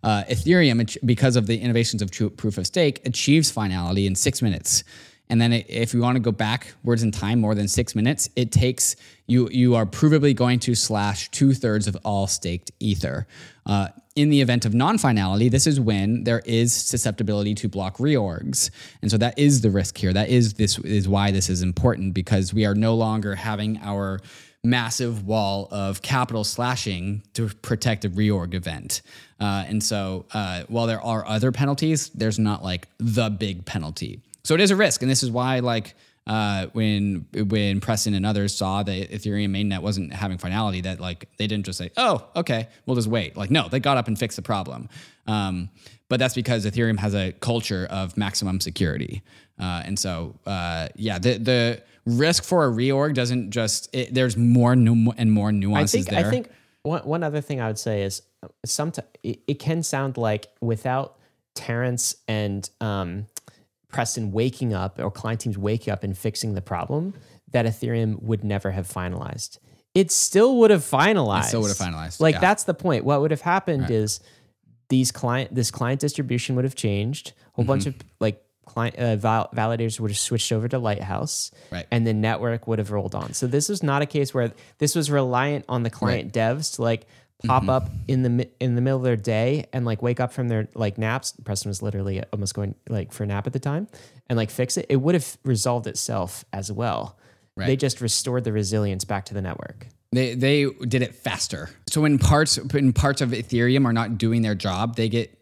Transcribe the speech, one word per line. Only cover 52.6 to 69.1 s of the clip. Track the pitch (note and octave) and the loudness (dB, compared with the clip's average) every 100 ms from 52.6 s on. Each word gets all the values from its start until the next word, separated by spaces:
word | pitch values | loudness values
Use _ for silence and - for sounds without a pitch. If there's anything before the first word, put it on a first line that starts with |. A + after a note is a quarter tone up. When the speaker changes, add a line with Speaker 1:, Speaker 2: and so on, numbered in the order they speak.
| C#3+ | 4
Speaker 1:
a | |
reorg | A2+ C3 C3+ D3+ | 2 2 2 2
doesn't | C3 A#2+ B2 G#2 | 0 0 -2 -2
just, | A#2 A2 - - | -2 -2 -2 -4
it, | B2+ B2+ | -6 -2
there's | B2 B2+ A2+ | 2 2 4
more | A#2+ A#2+ A#2+ B2+ | 6 8 6 6
nu-, | A2+ A#2 A2+ A2+ | 6 6 4 4
and | A2+ | 4
more | G#2+ G#2 | 4 4
nuances | G#2 G2 G#2+ G#2 | 0 2 2 2
Speaker 2:
I | - | 0
think, | F#2 | 0
Speaker 1:
there. | - G3+ | 0 2
Speaker 2:
I | |
think | B3 A3+ - _ _ | 0 -2 -16 _ _
one, | D3 E3 | -4 -4
one | - E3 | -2 -2
other | D#3+ D3+ | -2 -4
thing | - C#3 | -4 -4
I | A2+ | -2
would | G#2 | -2
say | - G#2 | -2 -2
is, | G2 - _ _ | -2 -6 _ _
uh, | - _ - | -20 _ -8
someti-, | - D3+ - - - | -4 -4 -6 -14 -12
it, | - A#2 - | -10 -8 -6
it | C#3+ | -4
can | - E3 | -2 -2
sound | D#3+ C#3 C3+ B2+ | -2 -2 -4 -2
like | A2+ G#2+ - _ | -2 -2 -6 _
without | A#2 A2 B2+ B2+ C#3 _ _ _ _ | -4 -2 -2 -2 -4 _ _ _ _
Terrence | - - A#2 B2+ B2 - - - | -14 -6 -4 -2 -2 -4 -6 -6
and, | G#2+ G#2 G2 F#2 _ | -2 -2 -4 -8 _
um, | A2 G2 F2+ F#2 G#2+ - - _ _ _ _ | -4 -4 -4 -6 -10 -14 -18 _ _ _ _
Preston | - A#2+ - G#2+ | -4 -4 -4 -4
waking | G2+ B2+ B2 B2 | 0 0 0 -2
up | G2 F#2 - | -2 -4 -4
or | F#2+ | -6
client | - A2 A2+ | -4 -6 -4
teams | A#2+ G2 | -4 -2
waking | G2+ A2+ - | -2 -2 -2
up | G2 | -6
and | G2 F#2 | -6 -4
fixing | A2+ G#2 A2 | -6 -4 -4
the | G2 | -6
problem, | F#2 F2+ F2 C#3+ F3+ G3 - - - | -6 -6 -4 -4 -4 -10 -20 -20 -4
that | B2 | 0
Ethereum | A2+ G#2+ A#2+ A#2 A2 G#2+ | 0 -2 -4 -2 -2 -2
would | A2+ A2 | -2 -2
never | G#2 G2 G2 | 0 -2 -2
have | F#2+ F2+ | -4 -6
finalized. | F#2 F2+ | -6 -6